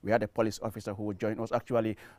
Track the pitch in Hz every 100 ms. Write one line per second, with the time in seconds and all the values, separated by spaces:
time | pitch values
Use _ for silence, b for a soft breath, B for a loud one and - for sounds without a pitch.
0 | 98 113 107 - 110 - 110 107 107 98
1 | 104 95 110 110 113 120 - 120 110 104
2 | B